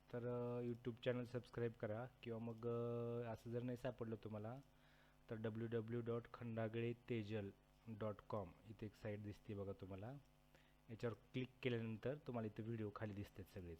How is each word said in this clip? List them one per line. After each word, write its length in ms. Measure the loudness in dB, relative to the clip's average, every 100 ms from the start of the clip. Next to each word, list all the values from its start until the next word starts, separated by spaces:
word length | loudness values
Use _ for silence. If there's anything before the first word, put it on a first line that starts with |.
| -6
तर, 140 | -2 2
अ, 360 | 2 2 2
YouTube 400 | 2 0 -2 0
चॅनल 200 | 2 2
सबस्क्राईब 480 | 2 -4 -4 0 0
करा 340 | 2 0 0 -2 -6
किंवा 160 | -4 -2
मग, 280 | -2 -2 0
अ, 680 | 2 2 2 2 0 0
असं 180 | -2 0
जर 120 | 0
नाही 160 | 2 2
सापडलं 380 | 0 0 0 -2
तुम्हाला 340 | -2 -2 -2 -4 -10 -20 -20 -20 -20 -14 -6
तर 60 | 0
डब्ल्यू 320 | 0 2 2
डब्ल्यू 320 | 2 2 2
डॉट 220 | 2 2 0
खंडागळे 580 | -6 -2 2 2 4 2
तेजल 580 | 2 0 2 2 0 0 -4 -16 -16 -8
डॉट 260 | -2 0 -2 -2
कॉम 240 | -2 -2 -6 -12
इथे 200 | -6 -8
एक 80 |
साईट 280 | -4 -2 -2
दिसते 320 | -2 -6 -4
बघा 180 | -2 -2
तुम्हाला, 440 | -2 -4 -4 -4 -8 -12 -20 -20 -20 -20 -18 -10
याच्यावर 240 | 0 0 0 -2
क्लिक 180 | -2 -2 0
केल्यानंतर 520 | 2 4 2 0 0
तुम्हाला 320 | -2 0 0 0
इथं 160 | -2
व्हिडिओ 280 | -2 0 0 0
खाली 160 | -2
दिसतात 320 | -2 -4 -6
सगळेच. 340 | -10 -8 -6 -8